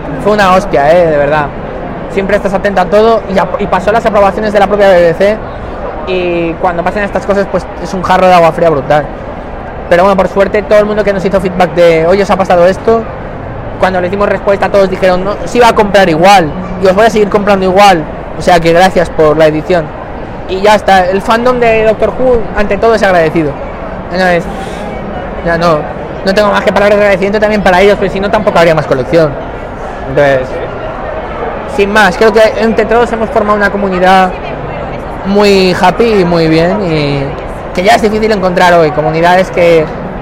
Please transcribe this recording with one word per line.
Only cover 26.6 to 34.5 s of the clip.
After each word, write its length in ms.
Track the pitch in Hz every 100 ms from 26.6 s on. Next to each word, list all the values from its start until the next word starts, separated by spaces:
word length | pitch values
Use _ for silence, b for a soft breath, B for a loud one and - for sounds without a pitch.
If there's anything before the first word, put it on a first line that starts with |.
| 208
que 80 |
palabras 240 | 196 202 208
de 60 | 208
agradecimiento 340 | 190 196 208
también 240 | 208 214
para 160 | 190 180
ellos, 160 | 202 196
porque 140 | 196
si 100 | 185
no, 100 | 196
tampoco 300 | 214 208 180
habría 160 | 170 160
más 100 | 139
colección. 460 | 135 123 165 156 131 - - - - - - 143
Entonces, 320 | 135 143 135 127 120 - - - - - - - - - - - -
sin 160 | 196
más, 260 | 214 196 175
creo 160 | 220
que 80 | 208 220 -
entre 260 | 226 220 208
todos 260 | 226 233
hemos 160 | 233 220
formado 260 | 226 208 208
una 120 | 202
comunidad 600 | 196 196 185 185 190 185 - -